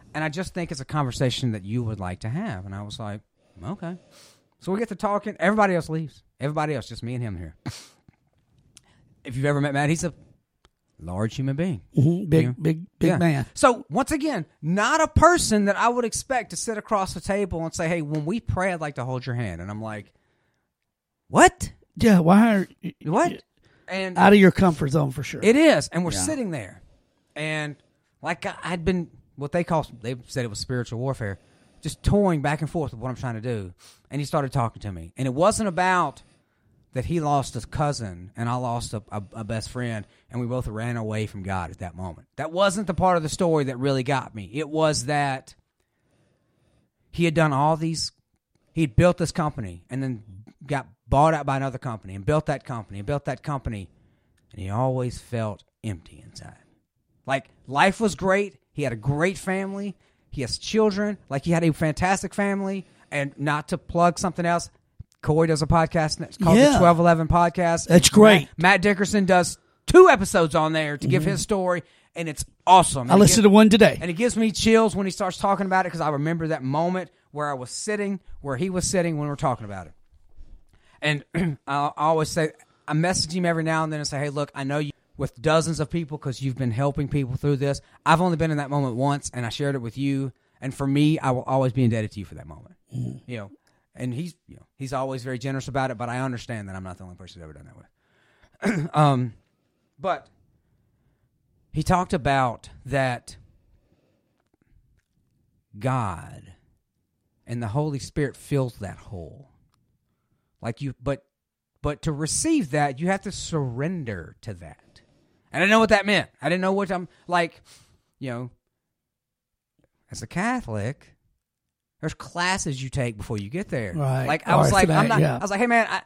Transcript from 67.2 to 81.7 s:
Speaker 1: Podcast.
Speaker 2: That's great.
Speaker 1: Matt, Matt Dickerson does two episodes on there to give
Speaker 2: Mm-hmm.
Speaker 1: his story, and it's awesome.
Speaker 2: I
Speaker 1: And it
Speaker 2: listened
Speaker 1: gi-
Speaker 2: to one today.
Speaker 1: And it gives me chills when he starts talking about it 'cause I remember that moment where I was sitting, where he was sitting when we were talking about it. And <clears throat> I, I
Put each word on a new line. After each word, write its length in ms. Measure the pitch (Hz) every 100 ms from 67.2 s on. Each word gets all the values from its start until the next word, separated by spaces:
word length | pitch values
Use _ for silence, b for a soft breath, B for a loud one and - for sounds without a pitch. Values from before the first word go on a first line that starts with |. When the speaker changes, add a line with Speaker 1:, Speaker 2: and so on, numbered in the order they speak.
| 156
Speaker 1:
Podcast. 600 | 175 170 180 170 165 -
Speaker 2:
That's 200 | 175 -
great. 320 | 208 214 185
Speaker 1:
Matt, 160 | 135 -
Matt 240 | 180 196
Dickerson 420 | 208 196 202 208
does 340 | 185 180 170 - _ _ -
two 220 | 359 370
episodes 460 | 247 196 190 160
on 180 | 160 156
there 220 | 160 151 147
to 120 | -
give 140 | 180
Speaker 2:
Mm-hmm. 80 | 156
Speaker 1:
his 80 | 151
story, 420 | - 202 180 175 - _ _
and 140 | 170 165
it's 160 | 143 - _ -
awesome. 440 | 185 160 135 123
Speaker 2:
I 40 |
Speaker 1:
And 40 | 190
it 40 |
Speaker 2:
listened 180 | 196 226
Speaker 1:
gi- 0 |
Speaker 2:
to 40 | 208
one 180 | 208 220
today. 280 | 214 185 139
Speaker 1:
And 100 | 175
it 40 |
gives 220 | 170 240 220
me 160 | 220
chills 420 | - 226 226 220
when 120 | 185 196
he 40 |
starts 260 | - 185 -
talking 280 | 202 196 196
about 200 | 185 180
it 40 |
'cause 100 | 165
I 80 | 151
remember 380 | 143 156 170 160
that 140 | 151
moment 480 | 127 147 175 185 170 _ _
where 180 | 147 147
I 40 |
was 160 | 135 123
sitting, 500 | - 214 208 202 196 - -
where 140 | 143 127
he 140 | 190
was 160 | 180 151
sitting 300 | 185 170 151
when 80 | 147
we 40 |
were 60 | 139
talking 280 | 156 120
about 220 | 104 95 82
it. 40 | - _ _ _ - - - _ _ _ _
And 220 | 151 147 -
<clears throat> 0 |
I, 220 | 165 175 139
I 260 | -